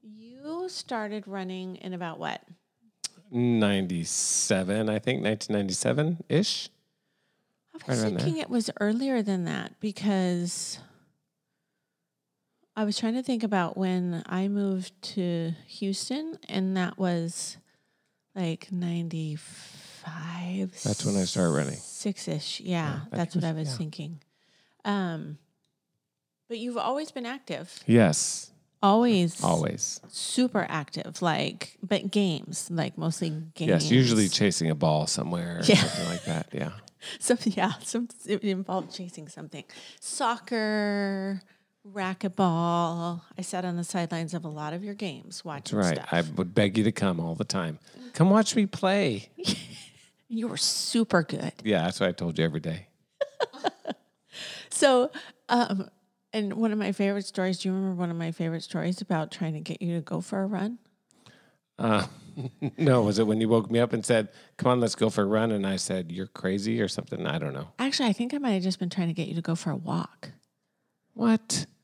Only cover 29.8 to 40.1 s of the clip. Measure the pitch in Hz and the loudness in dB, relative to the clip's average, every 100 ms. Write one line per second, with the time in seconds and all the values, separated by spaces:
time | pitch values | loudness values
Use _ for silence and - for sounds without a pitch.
29.8 | - - - - - - 247 220 - 160 | -6 -8 -12 -8 -4 0 2 2 0 -4
30.8 | 143 - - - 175 151 143 - - - | -6 -8 -8 -2 0 2 0 -4 -12 -10
31.8 | 190 202 202 208 196 151 - 170 - 170 | -2 0 2 2 2 0 -4 -10 -4 -2
32.8 | 139 - 160 165 165 156 160 - 160 87 | -2 0 -2 0 -2 -4 -8 -4 2 4
33.8 | 78 123 123 113 98 - 104 90 82 78 | 6 6 8 6 4 4 2 4 0 2
34.8 | 80 76 78 - - 175 - - - 202 | 4 4 2 -2 -2 -4 -4 -2 6 6
35.8 | - - 87 - - 80 - - 78 107 | 6 0 -4 -6 -4 -4 -4 -6 -6 -8
36.8 | - _ - - - 240 - 190 190 - | -18 _ -14 -8 0 2 2 0 0 -2
37.8 | - 233 240 - - 202 208 190 185 185 | -6 -4 -6 -10 -4 -2 0 -2 -2 -4
38.8 | 160 - 180 170 151 - 156 151 - - | -4 -12 -12 -14 -16 -16 -14 -16 -18 -20
39.8 | - - - | -20 -16 -10